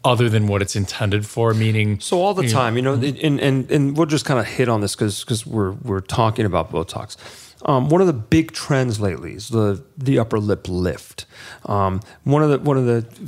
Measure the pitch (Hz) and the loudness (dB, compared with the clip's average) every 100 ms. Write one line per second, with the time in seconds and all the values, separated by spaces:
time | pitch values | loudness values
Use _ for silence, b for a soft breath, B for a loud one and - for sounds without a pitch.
0 | 139 120 120 110 107 101 95 107 95 - | 2 4 4 4 2 0 0 -2 -4 -2
1 | 107 104 104 - 117 110 110 107 107 101 | 0 0 -2 0 2 2 2 2 0 -2
2 | - 180 190 190 127 113 120 117 131 113 | 0 2 2 2 2 2 2 0 0 0
3 | 143 131 156 139 139 135 127 143 139 147 | -2 0 0 2 2 0 0 2 2 2
4 | 165 147 - 131 101 - 120 110 101 - | 0 0 0 0 0 0 0 2 -2 -2
5 | 107 - - 110 - 113 95 95 123 95 | -2 -2 -4 -4 -2 -2 -2 -4 -4 -4
6 | - - 113 110 107 85 78 80 - - | -2 0 0 2 0 0 -2 -4 -4 -8
7 | - - B B B B - 135 143 170 | -12 -16 B B B B 0 2 4 4
8 | 190 127 107 160 160 - - 139 127 104 | 4 0 2 0 0 -8 -2 0 0 0
9 | 101 71 80 - - 113 104 95 - - | -2 -4 -10 -12 -4 0 0 -2 -10 -6
10 | 131 131 113 110 104 92 - 90 90 67 | 0 0 0 -2 0 -2 -2 -2 -2 -4
11 | - - - B B B - 101 98 95 | -14 -20 -20 B B B -4 -2 0 -2
12 | B B 139 147 151 139 147 135 123 117 | B B 0 2 4 2 2 0 2 0
13 | 117 - | -2 -14